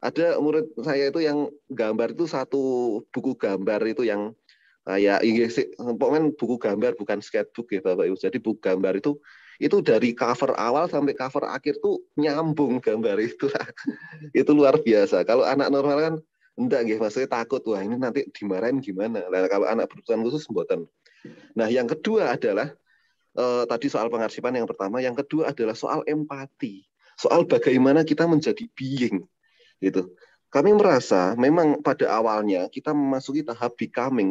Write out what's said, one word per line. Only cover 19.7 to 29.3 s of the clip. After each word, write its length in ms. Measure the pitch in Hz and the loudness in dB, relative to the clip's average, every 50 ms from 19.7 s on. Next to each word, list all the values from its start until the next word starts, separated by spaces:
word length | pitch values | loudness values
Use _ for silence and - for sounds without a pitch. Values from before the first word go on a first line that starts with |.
anak 160 | 113 110 95 | 0 -2 -2
berkebutuhan 340 | - - - - - 113 110 110 | -4 -6 -8 -6 -2 -2 -2 0
khusus 240 | 120 135 151 151 - | -2 -4 -4 -6 -6
mboten. 400 | 110 90 - - 95 85 82 - _ _ _ _ _ _ - - - - - - - | -6 -4 -2 -2 -4 -4 -6 -10 _ _ _ _ _ _ -20 -20 -20 -20 -20 -10 -4
Nah, 160 | 107 113 107 | -4 -2 0
yang 160 | 120 127 123 | 0 0 0
kedua 480 | 113 - - - 214 220 214 180 135 120 | -2 -4 -4 -2 -2 0 0 2 0 0
adalah, 400 | 110 - 117 98 104 120 156 - - _ _ _ _ _ _ _ _ _ _ _ - | 0 -2 0 0 0 -2 -4 -8 -14 _ _ _ _ _ _ _ _ _ _ _ -2
eh, 260 | 123 123 123 120 120 - | 0 0 0 0 0 -2
tadi 160 | 120 113 117 | -2 -2 -2
soal 240 | 143 - 135 110 117 | -2 -2 -2 -2 -2
pengarsipan 420 | 117 113 113 107 - - 113 123 127 127 | -2 -2 -2 -4 -4 -4 -4 -4 -2 -2
yang 80 | 113 | -4
pertama, 320 | 110 110 - 98 98 107 127 | -4 -4 -6 -6 -4 -2 -2
yang 160 | - 127 120 | -2 -2 -4
kedua 400 | 127 139 - - 156 156 - - | -4 -6 -4 -2 -2 -2 -2 -2
adalah 240 | - 113 110 110 - | -2 -4 -4 -4 -4
soal 240 | - - 135 156 - - | -4 -4 -4 -4 -2 -2
empati. 720 | 151 156 147 151 139 139 135 135 _ _ - 117 98 95 - _ _ _ _ _ _ | -4 -4 -4 -6 -8 -10 -12 -14 _ _ -10 -10 -10 -12 -20 _ _ _ _ _ _
Soal 320 | - - - - 170 170 | -2 0 2 4 4 4
bagaimana 560 | - - 120 - - 131 131 127 135 139 160 160 | 4 2 2 4 4 4 6 6 6 6 6 4
kita 240 | 156 156 151 165 | 2 2 2 2
menjadi 400 | 170 165 151 151 117 104 - 117 117 _ | 4 4 4 2 0 -2 -4 -6 -14 _
being 480 | - 135 131 135 135 123 - - 92 - - | -10 -6 -4 -2 -2 0 0 -2 -4 -6 -8